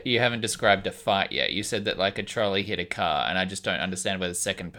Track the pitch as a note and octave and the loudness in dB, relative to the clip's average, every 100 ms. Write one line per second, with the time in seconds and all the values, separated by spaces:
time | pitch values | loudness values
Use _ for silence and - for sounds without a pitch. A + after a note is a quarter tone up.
0 | B2+ A#2 A#2+ A#2 A2 - A2 G2 - - | 2 2 2 2 -4 2 6 6 4 -4
1 | - G2 - C#2 A#1+ F2+ - A2 G#2 F2+ | 0 2 2 0 0 0 -2 -2 -2 0
2 | G2 G#2 G2+ A#2+ G#2 G2 G2 F#2 F2 - | 0 0 -4 -2 0 0 -2 -4 -4 -2
3 | F2 D2 A#1 F#2 F#2 G2 G#2+ F2 F2+ F#2 | 0 2 2 0 -2 -2 -2 -2 -2 -2
4 | G#2 F#2+ F2+ F2 G2+ F#2 F2 | -2 -2 -2 -2 -4 -4 -6